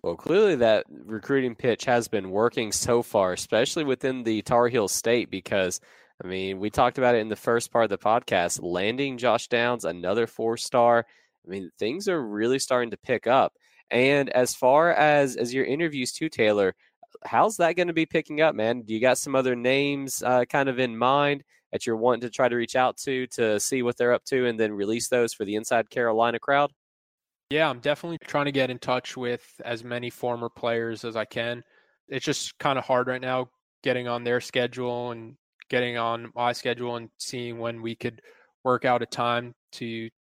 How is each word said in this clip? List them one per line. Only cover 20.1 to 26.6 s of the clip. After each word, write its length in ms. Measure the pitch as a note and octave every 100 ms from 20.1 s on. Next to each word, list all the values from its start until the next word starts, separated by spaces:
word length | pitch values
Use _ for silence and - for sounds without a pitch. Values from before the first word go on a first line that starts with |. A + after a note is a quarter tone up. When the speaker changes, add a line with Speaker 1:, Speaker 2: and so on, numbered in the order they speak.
| -
Speaker 1:
uh, 240 | B2 B2+ B2
kind 240 | D3 C#3
of 80 | B2
in 180 | B2+ A2+
mind 480 | A#2+ C#3+ C#3+ C#3+ _ _ _
that 160 | - -
you're 100 | A2+
wanting 240 | A#2 A#2
to 80 | A#2+
try 180 | - B2+
to 80 | A#2+
reach 200 | A#2 C3
out 220 | B2+ -
to, 280 | - C3 B2+
to 320 | - A2+ G#2
see 220 | - C3+
what 160 | A#2+ -
they're 160 | A#2+
up 120 | A#2+ -
to 200 | C3 B2
and 140 | A2
then 140 | A2
release 360 | G#2 G2+ A#2 A2
those 240 | B2+ A#2
for 100 | -
the 120 | G2+ G#2+
Inside 340 | A2+ A#2+ A2
Carolina 480 | - A#2+ A2 A#2 A#2
crowd? 340 | - C#3